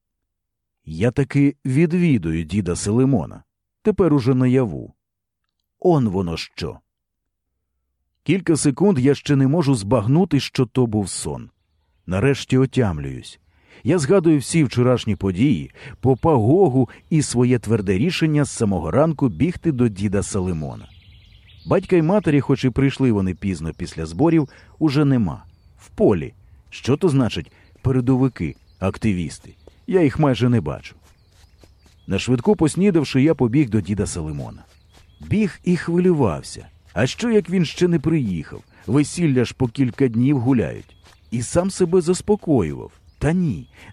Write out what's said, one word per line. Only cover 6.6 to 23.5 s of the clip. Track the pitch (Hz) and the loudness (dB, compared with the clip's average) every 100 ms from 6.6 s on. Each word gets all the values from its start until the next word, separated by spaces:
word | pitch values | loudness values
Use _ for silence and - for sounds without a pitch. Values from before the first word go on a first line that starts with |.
| 82 - _ _ _ _ _ _ _ _ _ _ _ _ _ _ | -12 -12 _ _ _ _ _ _ _ _ _ _ _ _ _ _
Кілька | - 185 170 151 | -2 -2 0 0
секунд | 151 131 202 151 | 0 2 2 4
я | 127 135 | 2 2
ще | - 143 | 0 2
не | 135 | 2
можу | 160 139 127 | 2 0 0
збагнути, | 98 123 104 147 190 143 | 0 0 2 2 2 0
що | - - 127 | -2 -2 -2
то | - 120 | 0 0
був | 107 95 | 0 -4
сон. | - 85 65 55 _ _ _ _ _ - | -6 -8 -10 -12 _ _ _ _ _ -6
Нарешті | 92 135 135 - 131 | -2 0 -2 0 0
отямлююсь. | 131 - 110 78 69 64 - - _ _ _ - | 0 0 -2 -2 -8 -12 -16 -20 _ _ _ -8
Я | - 180 | 0 0
згадую | 139 196 165 151 | 2 4 4 2
всі | - 165 | 2 2
вчорашні | 135 - 123 120 - 95 | 2 2 2 2 0 -2
події, | 98 87 139 92 65 - 139 - | -2 0 2 0 -4 -14 -20 -4
попа | 127 131 165 139 | 0 2 2 2
Гогу | 107 170 180 127 120 - - | 4 4 4 2 0 -4 -4
і | 156 | -2
своє | 127 120 123 123 | 0 0 2 2
тверде | 104 113 98 95 | 0 -2 0 0
рішення | 165 - 160 147 135 | 0 0 0 0 -2
з | |
самого | - 107 92 80 | -2 -2 0 0
ранку | 101 165 151 135 | 0 0 0 -2
бігти | 80 160 - 170 | 0 -2 -2 -2
до | 131 120 | 0 0
діда | 95 104 98 | 0 -2 -2
Селимона. | 90 104 92 82 71 55 - - - - - - - - 160 | -2 -4 -4 -4 -6 -10 -18 -20 -20 -20 -20 -20 -20 -14 -4
Батька | 185 190 180 | -2 0 0
й | |
матері, | 160 208 170 143 | 2 0 2 0
хоч | - 135 131 | 0 0 -2
і | |
прийшли | 117 135 - 131 | 0 -2 0 0
вони | 104 92 82 | 0 -2 -4
пізно | 98 | -4